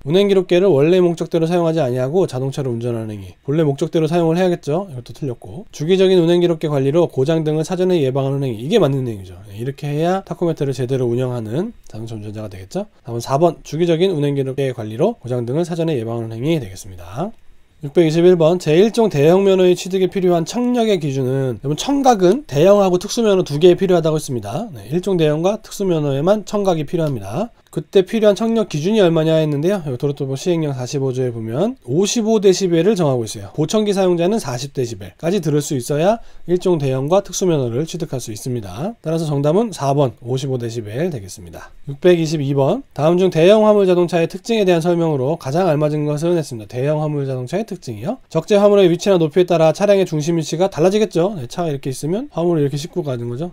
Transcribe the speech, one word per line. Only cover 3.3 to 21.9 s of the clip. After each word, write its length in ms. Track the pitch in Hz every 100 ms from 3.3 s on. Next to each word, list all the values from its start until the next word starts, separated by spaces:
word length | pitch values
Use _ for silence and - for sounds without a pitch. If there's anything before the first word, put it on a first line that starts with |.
| -
본래 200 | - 151
목적대로 420 | 156 135 160 170 156
사용을 320 | 175 165 165
해야겠죠. 520 | 185 170 - 156 196
이것도 220 | 127 -
틀렸고. 520 | - 143 117 101 104 -
주기적인 480 | - 151 190 190 185
운행기록계 480 | 165 175 175 165 160
관리로 400 | 147 135 160 156
고장 360 | - 135 165
등을 200 | 156 156
사전에 400 | 156 175 185 175
예방하는 400 | 131 135 135 139
행위. 160 | 139 107
이게 180 | 127 226
맞는 300 | 151 139 127
행위죠. 260 | 104 92 90 104
네, 80 | 101
이렇게 300 | 123 139 147
해야 340 | 147 165 190
타코메타를 520 | - 165 170 156 139
제대로 340 | 131 123 135 127
운영하는 680 | 120 127 123 107 123 220 - -
자동차 260 | 107 113
운전자가 340 | 110 104 107 107
되겠죠. 380 | 98 95 180 208 _ -
다음은 160 | 117
사 180 | 117 135
번. 160 | 170 -
주기적인 480 | - 147 175 160 190
운행기록계 640 | 160 143 139 135 131 139
관리로 420 | 123 110 110 185 233
고장 320 | 117 123 117
등을 160 | 143
사전에 340 | 170 170 165 143
예방하는 360 | 113 117 117
행위 260 | 113 139 165
되겠습니다. 720 | 107 98 104 90 87 117 196 - - - _ _ 147
육백이십일 500 | 175 160 165 175 180
번. 240 | 156 180
제일 320 | 156 156 220
종 160 | 233 220
대형 380 | 143 147 185 196
면허의 320 | 190 185 180
취득에 300 | 185 190 185
필요한 360 | 196 180 175
청력의 560 | 160 233 247 247 226 196
기준은, 600 | 147 135 127 135 131 110
여러분, 140 | 135 151
청각은 640 | -